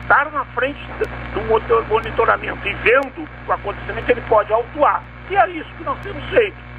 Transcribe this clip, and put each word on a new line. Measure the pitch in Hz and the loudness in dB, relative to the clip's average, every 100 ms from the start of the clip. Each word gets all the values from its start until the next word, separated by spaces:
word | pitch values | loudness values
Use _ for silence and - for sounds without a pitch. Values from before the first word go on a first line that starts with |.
estar | - 220 294 | 2 4 4
na | 294 247 | -4 -6
frente | 240 262 285 - - 440 - - | -2 -2 -4 -10 -6 -6 -6 -8
do | - | -6
motor-, | 440 220 - 226 220 | 2 2 4 2 4
monitoramento | 220 226 - 220 202 196 - 202 | 0 0 0 2 2 -2 -6 -6
e | - | 0
vendo | 202 262 277 - 156 - - | 4 4 2 -8 -14 -10 -4
o | |
acontecimento, | 175 202 185 - 208 226 | -4 -4 -8 -8 -6 0
ele | 240 | 0
pode | - 220 202 | 4 4 4
autuar. | 220 240 302 262 190 - - - | 0 0 2 4 4 -4 -16 -2
E | 392 | 2
é | 359 | 2
isso | 339 - - | 2 -10 -10
que | |
nós | 311 277 | -6 -6
temos | 392 311 - | -6 -10 0
feito. | 370 - - - | 2 2 -2 -16